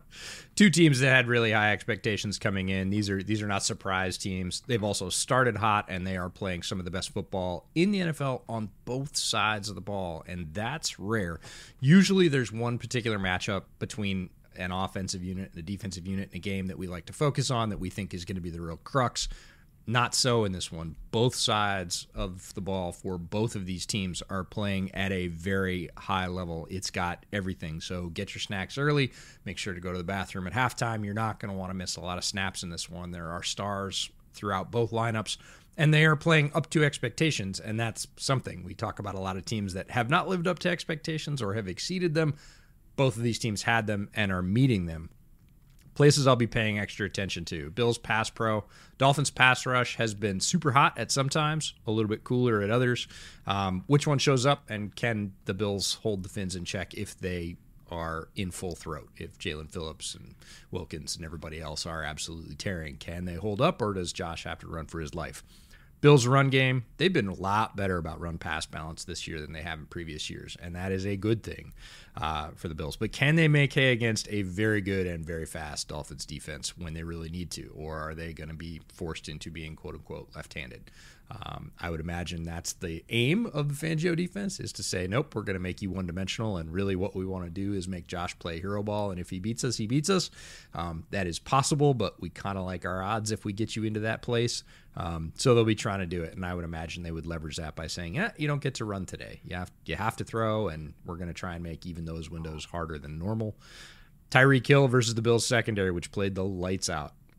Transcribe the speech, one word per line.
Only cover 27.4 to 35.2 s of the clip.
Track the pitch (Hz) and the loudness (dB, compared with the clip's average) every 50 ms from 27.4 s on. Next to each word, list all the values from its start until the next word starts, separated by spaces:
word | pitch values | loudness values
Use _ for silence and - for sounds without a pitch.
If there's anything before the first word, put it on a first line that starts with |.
| 95 95 90 - - 82 78 80 | -2 -2 -4 -4 -6 -6 -6 -6
So | - - 92 90 90 87 | -6 -6 -6 -6 -6 -6
get | 85 - 101 - - | -4 -6 -6 -6 -6
your | 98 | -8
snacks | - - 107 98 92 92 - | -8 -6 -4 -4 -4 -6 -4
early. | - 139 147 147 147 135 120 - - - - - - - | -2 0 2 4 4 2 0 -2 -8 -20 -20 -20 -14 -10
Make | - 90 | -10 -8
sure | - - 107 90 | -6 -6 -6 -6
to | 90 | -4
go | 87 92 | -4 -4
to | 90 | -4
the | 90 90 | -4 -2
bathroom | 85 98 98 92 - - 101 92 | -2 -2 -4 -4 -4 -6 -6 -6
at | 90 85 | -4 0
halftime. | 120 127 123 - - 135 117 117 110 104 | 0 0 0 0 -2 -4 -2 -2 -2 -4
You're | 101 101 | -4 -2
not | 107 113 110 101 - | -2 -2 -2 -4 -6
gonna | - 107 98 | -8 -8 -6
wanna | 95 92 92 92 | -6 -6 -6 -6
miss | 95 90 90 - | -6 -6 -6 -6
a | - 82 | -6 -6
lot | 87 90 90 | -6 -6 -4
of | - | -4
snaps | - - 101 98 95 90 - - | -4 -2 -2 -2 -2 -4 -6 -8
in | 90 | -8
this | 85 - - - | -8 -8 -8 -10
one. | 85 85 87 87 87 | -10 -10 -10 -8 -8
There | 87 85 82 | -8 -6 -6
are | 85 87 85 | -6 -6 -4
stars | - - - 101 101 101 98 98 98 92 - - - - - - - - | -6 -4 -4 -2 -2 -2 -2 -4 -4 -4 -4 -6 -6 -10 -16 -20 -20 -14
throughout | - - 104 98 95 92 - | -6 -2 0 0 0 -2 -2
both | - 120 117 110 | 0 0 0 2
lineups, | - 113 113 117 113 110 | 2 0 0 2 0 0